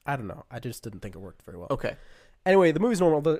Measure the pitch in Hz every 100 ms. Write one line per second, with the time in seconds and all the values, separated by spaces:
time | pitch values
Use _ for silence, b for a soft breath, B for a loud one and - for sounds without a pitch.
0 | - 139 104 - - 120 120 110 117 101
1 | 107 90 95 - - 87 87 135 110 -
2 | B B B B - 190 175 156 226 214
3 | 180 151 151 160